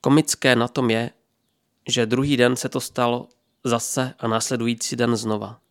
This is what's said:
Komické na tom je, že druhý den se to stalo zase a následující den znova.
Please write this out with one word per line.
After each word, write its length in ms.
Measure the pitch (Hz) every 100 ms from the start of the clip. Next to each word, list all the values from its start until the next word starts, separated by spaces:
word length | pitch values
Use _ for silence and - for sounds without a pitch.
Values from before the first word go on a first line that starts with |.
Komické 540 | - 143 151 - 135 120
na 120 | 120
tom 220 | - 123
je, 220 | 113 117 _ _ _ _ _ _ _ -
že 180 | 120 113
druhý 320 | 120 143 135
den 180 | 123 123
se 140 | 131
to 120 | 131
stalo 460 | - - 120 120 - _ _ _
zase 500 | 127 117 - - 131 -
a 80 | 113
následující 680 | 110 - 123 117 117 - 117
den 200 | 120 113
znova. 440 | 110 107 101 110 _